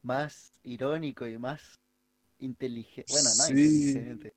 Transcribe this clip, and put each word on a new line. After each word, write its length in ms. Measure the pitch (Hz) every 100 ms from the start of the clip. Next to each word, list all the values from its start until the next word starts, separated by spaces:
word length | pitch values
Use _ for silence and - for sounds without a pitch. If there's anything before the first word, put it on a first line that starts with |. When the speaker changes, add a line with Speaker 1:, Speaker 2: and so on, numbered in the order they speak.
Speaker 1:
más 520 | 123 131 151 - - _
irónico 640 | 127 120 131 160 151 - 120
y 100 | 113
más 400 | 123 151 - - _ _ _ _ _ _
inteligente. 720 | 131 120 131 117 110 - -
Bueno, 180 | - 131 117
no 60 |
Speaker 2:
Sí. 80 | - 135 151 151 143
Speaker 1:
inteligente. 440 | 135 117 113 104